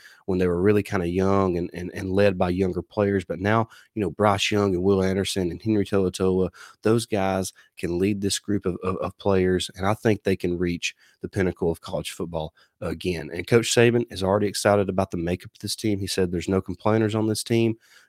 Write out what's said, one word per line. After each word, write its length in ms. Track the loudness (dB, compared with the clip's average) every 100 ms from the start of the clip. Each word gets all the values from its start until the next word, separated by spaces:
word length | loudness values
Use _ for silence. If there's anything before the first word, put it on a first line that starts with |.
| -16 -12 -4
when 120 | 0
they 80 | 0
were 140 | 2
really 220 | 4 2
kinda 240 | 0 -2 0
young 500 | 2 2 4 2 0
and, 140 | -4
and, 180 | -6 -10
and 180 | -8 -2
led 240 | 2 2 2
by 140 | 0
younger 320 | 0 0 -2
players. 420 | -6 -2 0 0
But 140 | -2 -4
now, 300 | 0 0 0 -8 _
you 80 | -4
know, 80 | -4
Bryce 400 | 2 2 2 2
Young 240 | 2 2
and 80 | 2
Will 200 | 2 2
Anderson 480 | 2 0 -2 -2 -4
and 120 | -4
Henry 240 | 0 0 2
Toa 240 | 0 0
Toa, 400 | 0 2 2 0 -6 -20 -4
those 240 | 0 2 0
guys 460 | -2 0 0 -4 -10 _ -8
can 200 | -4 0
lead 220 | 0 0
this 180 | -2 -4
group 280 | -4 -4 -2
of, 100 | -4
of, 140 | -4 -4
of 200 | -6 -4
players, 520 | 0 2 2 0 -2 -4
and 100 | -2
I 80 |
think 300 | 0 0 0
they 120 | 0 -2
can 220 | -2 -2
reach 380 | -2 -4 -6 -10 _ _
the 80 | -8
pinnacle 420 | -2 -2 -2 -2
of 100 | -4
college 300 | -6 -8 -8
football 420 | -10 -8 -8 -8 -12 _ _
again. 500 | -10 -6 -4 -4 -6
And 140 | -10 2
Coach 260 | 2 4
Saban 320 | 4 4 4 -2
is 120 | -2
already 240 | 0 2 0
excited 420 | 0 4 4 2
about 220 | -2 -2
the 60 | -4
makeup 360 | -4 -4 -6
of 80 | -12
this 160 | -10 -4
team. 220 | -2 -2
He 80 | -2
said 240 | -2 -2
there's 180 | -2 -2
no 120 | -2
complainers 540 | -2 -2 2 2 2
on 140 | 0 -2
this 160 | -2
team, 320 | 0 2 2 -2 _ -20